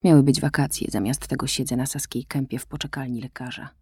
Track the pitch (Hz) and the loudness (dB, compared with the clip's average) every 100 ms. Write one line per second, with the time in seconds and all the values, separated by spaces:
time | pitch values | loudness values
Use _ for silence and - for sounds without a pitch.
0 | 190 156 139 127 147 - 143 - - 104 | 10 8 8 4 2 0 -2 -2 -4 -2
1 | 98 139 - 135 135 - 131 123 135 143 | -2 -4 -4 -6 -4 -4 -2 -2 -2 -6
2 | - 123 127 143 135 127 - 147 147 143 | -6 -8 -4 -4 -4 -6 -8 -10 -8 -8
3 | 131 120 127 - 123 120 139 _ | -6 -8 -8 -12 -12 -12 -16 _